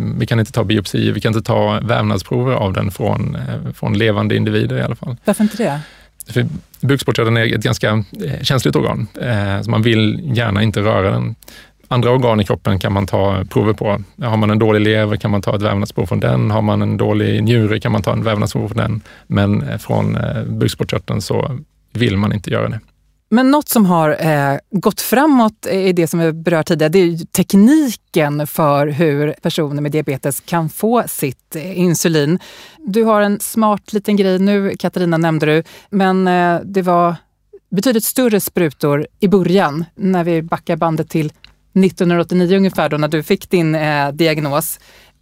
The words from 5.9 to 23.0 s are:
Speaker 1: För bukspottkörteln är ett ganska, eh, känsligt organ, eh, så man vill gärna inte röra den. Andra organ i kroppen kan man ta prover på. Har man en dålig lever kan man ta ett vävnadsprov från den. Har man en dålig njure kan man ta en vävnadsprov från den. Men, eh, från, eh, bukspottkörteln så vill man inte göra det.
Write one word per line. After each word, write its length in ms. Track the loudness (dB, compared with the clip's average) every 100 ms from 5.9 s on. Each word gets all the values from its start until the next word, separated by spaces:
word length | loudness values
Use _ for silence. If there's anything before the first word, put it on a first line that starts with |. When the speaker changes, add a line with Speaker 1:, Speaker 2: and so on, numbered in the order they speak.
| -20 -20 -20 -6
Speaker 1:
För 140 | -4 -2 -6 -14 -6
bukspottkörteln 560 | -2 0 0 0 0 2
är 180 | 0 0
ett 80 |
ganska, 400 | -2 0 0 0 -4 -8 -8
eh, 160 | -4
känsligt 340 | -2 0 0 0
organ, 320 | 0 -4 -6 -8
eh, 400 | -4 -2 -2 -4
så 100 | -2
man 100 | 0
vill 380 | 2 2 2 -2 -4 -2
gärna 260 | 0 0
inte 180 | 0 0
röra 300 | 0 2 0
den. 240 | 0 -4 -8 -16 -20 -20 _ _
Andra 180 | 0 2
organ 280 | 2 2 2
i 40 |
kroppen 360 | 0 -2 -2 -2
kan 140 | 0
man 140 | -2 0
ta 380 | 0 0 0 -2
prover 240 | 0 0
på. 300 | 0 -2 -4 -6 -8
Har 160 | -2 0
man 120 | 2
en 100 | 2
dålig 220 | 4 4
lever 340 | 4 2 2 0
kan 160 | -2
man 100 | -2
ta 140 | -2 -2
ett 60 |
vävnadsprov 440 | 0 0 -2 -4 -2
från 140 | -2
den. 320 | 0 0 0
Har 100 | 0
man 200 | 0 0
en 160 | 0 0
dålig 460 | 0 0 0 0
njure 360 | 2 2 2 0
kan 120 | 0
man 100 | 0
ta 120 | 0
en 100 | -2
vävnadsprov 440 | 0 -2 -2 -4 -4
från 100 | -4
den. 240 | -4 -4 -8 -20 -4
Men, 420 | 0 2 0 -2
eh, 80 | -8
från, 380 | -2 -2 0 -2
eh, 280 | -4 -4
bukspottkörteln 760 | -6 -2 -2 -2 -4 -4 -4 -6
så 380 | -4 -4 -4 -8 -12 _ _
vill 260 | -2 0 0
man 160 | 0
inte 160 | -2 -4
göra 200 | -4 -4
det. 100 | -6 -14 _